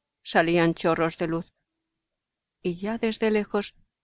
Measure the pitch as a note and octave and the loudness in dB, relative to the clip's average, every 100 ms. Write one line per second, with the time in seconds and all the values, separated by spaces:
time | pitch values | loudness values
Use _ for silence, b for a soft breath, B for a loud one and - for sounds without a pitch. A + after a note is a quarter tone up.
0 | _ _ - F#3+ E3 F3 E3 D#3+ F3 E3 | _ _ 0 2 4 4 4 2 0 0
1 | E3 - E3+ E3 - _ _ _ _ _ | 0 -2 -4 -4 -8 _ _ _ _ _
2 | _ _ _ _ _ _ F3+ F3 G3 A3+ | _ _ _ _ _ _ -8 -6 -6 -4
3 | A3+ A3 A3 G#3+ G#3 G#3 - - _ _ | -4 -2 0 0 0 -4 -4 -12 _ _